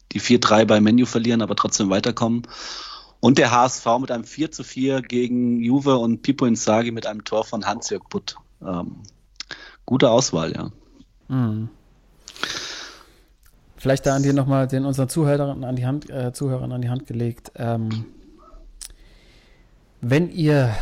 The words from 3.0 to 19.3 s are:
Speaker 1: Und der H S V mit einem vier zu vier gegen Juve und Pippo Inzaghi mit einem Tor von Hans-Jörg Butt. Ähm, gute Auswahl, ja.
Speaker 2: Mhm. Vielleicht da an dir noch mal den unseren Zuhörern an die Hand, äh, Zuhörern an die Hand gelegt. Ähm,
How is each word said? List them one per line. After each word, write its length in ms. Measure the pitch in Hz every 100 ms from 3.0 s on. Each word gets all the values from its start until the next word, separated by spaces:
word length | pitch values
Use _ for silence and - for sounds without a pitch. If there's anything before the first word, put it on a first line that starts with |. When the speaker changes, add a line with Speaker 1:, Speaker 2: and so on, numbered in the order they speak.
| - -
Speaker 1:
Und 180 | - 143
der 120 | 127
H 140 | 120
S 160 | 127 -
V 180 | - 120
mit 120 | 131
einem 140 | 120
vier 280 | 107 - 156
zu 100 | -
vier 360 | 127 131 131 135
gegen 580 | 120 123 123 123 123 120
Juve 340 | 117 139 139 131
und 240 | 117 113
Pippo 240 | - 135
Inzaghi 460 | 127 107 - 110 117
mit 160 | 113 110
einem 180 | 107
Tor 200 | - 110
von 200 | 107 110
Hans-Jörg 400 | 101 107 - 98 -
Butt. 260 | 101 - - _ _
Ähm, 360 | - 87 - - 101 _ _ - - - - - -
gute 240 | 131 135
Auswahl, 420 | 117 131 82 80
ja. 180 | - - - _ _ - _ -
Speaker 2:
Mhm. 420 | 131 117 107 113 - _ _ _ _ - - - - - - - - - _ _ _ _ _ _ -
Vielleicht 280 | 131 139 143
da 100 | 135
an 60 |
dir 100 | 139
noch 140 | 139 135
mal 200 | 135 131
den 180 | 135
unseren 240 | 139 135 131
Zuhörern 540 | 170 147 143 143 135
an 120 | 127 127
die 100 | 123
Hand, 220 | 143 -
äh, 220 | 135 123
Zuhörern 400 | - 139 127 127
an 100 | 123
die 60 | 120
Hand 180 | 127 -
gelegt. 460 | 120 117 117 - -
Ähm, 500 | 120 113 110 110 113 - - - - - - - - - - - _